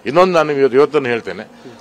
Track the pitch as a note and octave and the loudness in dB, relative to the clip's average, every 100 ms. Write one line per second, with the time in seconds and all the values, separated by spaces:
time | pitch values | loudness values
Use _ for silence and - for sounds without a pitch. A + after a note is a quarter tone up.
0 | G#2 D3+ F#3 E3+ D3+ C#3+ C3+ B2 D3 D3 | -4 0 2 2 -2 0 2 2 2 0
1 | B2+ A#2 G2 F2+ G#2+ - - - | -2 -6 -6 -14 -16 -20 -20 -20